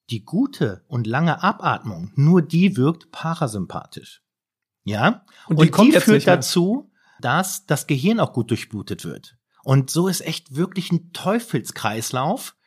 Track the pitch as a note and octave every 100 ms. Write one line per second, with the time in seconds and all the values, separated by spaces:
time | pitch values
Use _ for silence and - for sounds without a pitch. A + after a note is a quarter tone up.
0 | - A2+ - F3 C#4 - B2+ F#2 _ B2
1 | G#2+ B2 E3+ C#3+ F#3 - E3+ G#2+ A2 F2
2 | F2+ - D3 F3+ D3 E3 F#3+ D#3 B2+ E3
3 | _ - D#3+ E3+ C#3 G#2 F2 E2 - -
4 | - - _ _ _ _ _ _ - G#2
5 | D3 A#3+ _ _ - D3+ D#3+ - A#3+ D#4
6 | - G#3+ F#3+ F3+ B2 F3+ F3 B3+ - _
7 | _ _ A#2+ D3+ F#3+ - - D3 - C#3
8 | D#3+ A3+ D3+ - A#2 A2+ - G#2 - F#2
9 | E2+ B1+ - _ _ _ - C3+ C3 D#3+
10 | F#3 F3 D#3+ D#3 - C3+ F#3 F#3+ F3 E3+
11 | - - F#3 A3+ A#3 C3+ - - A2 A2
12 | A2+ B2+ C#3+ B3 - -